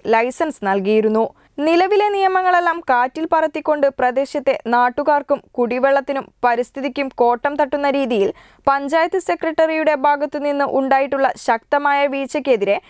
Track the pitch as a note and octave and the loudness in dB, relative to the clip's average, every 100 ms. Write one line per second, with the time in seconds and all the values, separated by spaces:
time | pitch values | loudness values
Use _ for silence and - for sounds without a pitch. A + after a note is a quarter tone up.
0 | - A3+ A#3+ - D#4+ - G3+ G3 F#3+ A3 | 0 0 0 -2 -4 -4 -2 -2 2 2
1 | G#3+ A3 A3+ _ _ - D4+ E4+ F#4+ G4+ | 2 0 -2 _ _ -4 0 2 2 2
2 | G#4 G4+ F#4+ F#4 F#4 F4+ F4 E4 E4+ B3 | 0 0 0 0 2 2 2 -2 0 0
3 | B3+ D#4 D#4+ D#4+ D#4 D#4 D#4 D4+ C#4 - | 0 -4 -2 0 0 -2 -2 0 0 0
4 | B3+ B3 C#4 D4 C4 - - A#3+ B3 B3 | 0 0 -2 -2 -2 -2 0 2 2 0
5 | D4 D4 C#4+ C#4+ - - A#3 B3 C4+ C#4 | 0 0 0 -4 -4 -4 -2 0 2 2
6 | C4+ C4+ - _ A#3+ A#3 B3 - C4+ C4+ | 0 -6 -8 _ 0 0 -4 -4 -6 -4
7 | C4+ - A#3+ A#3+ C#4+ C#4+ C#4 C#4+ C#4+ C#4 | -4 0 0 2 -2 -2 -2 -2 -2 0
8 | C4 G#3 G3 - - _ - C#4 C#4 D#4+ | 0 0 0 -4 -14 _ -2 -2 0 0
9 | E4+ F#4+ - E4+ E4 D#4+ D#4+ D#4+ D#4 D4 | 0 -2 -4 -4 -2 0 0 2 0 2
10 | D4 D4 D4 D4 D4 C#4+ C#4 C4+ C4+ C4+ | 2 0 -2 -4 -2 -2 0 0 2 0
11 | C#4 C#4 C4+ - - A3+ - D4 C#4+ C#4+ | 0 0 0 0 -2 -2 0 0 2 2
12 | C#4+ C#4 C4+ D4+ C4+ A3+ G3 G3+ - | 0 -2 -4 -4 0 0 2 -2 -4